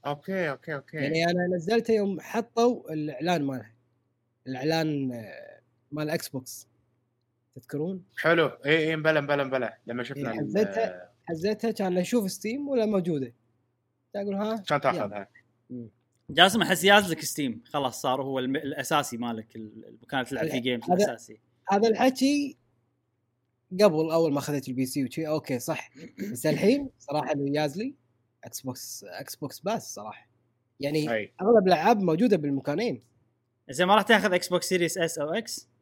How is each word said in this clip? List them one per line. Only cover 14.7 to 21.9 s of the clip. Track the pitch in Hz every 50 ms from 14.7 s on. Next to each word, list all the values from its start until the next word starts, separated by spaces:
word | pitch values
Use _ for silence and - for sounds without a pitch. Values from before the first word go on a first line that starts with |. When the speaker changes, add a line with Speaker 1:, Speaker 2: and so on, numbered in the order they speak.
| 151 143
Speaker 1:
تاخذها. | - 139 147 170 107 101 104 104 98 _ _ - _ _ _ _ _ _
Speaker 2:
مم. | 131 123 117 107 _ _ _ _ _ _ _ -
Speaker 3:
جاسم | - 143 175 196 190 226
أحس | 175 - 185 160 156
يازلك | 196 202 208 202 180 165 -
ستيم، | - - - - 147 131 113 113 -
خلاص | _ - 147 139 127 - -
صار | - 139 127 135
هو | 135 135 135 131
الم-، | 127 127 135
الأساسي | 139 - 139 147 147 131 - 165 147 135 - 123 113
مالك، | 120 120 117 110 110 _ _
ال-، | 113 110 107 110 110 - -
المكان | 120 113 - _ - 135
اللي | 123 -
تلعب | 143 120 110
فيه | 160 139
Speaker 2:
هذا، | 131
Speaker 3:
جيمز | 117 127 123 117 113
Speaker 2:
هذا، | - 180
Speaker 3:
الأساسي. | 180 208 190 120 113 - - 113 - _ _ _ _ _ -
Speaker 2:
هذا | 196 208 214
الحكي | 233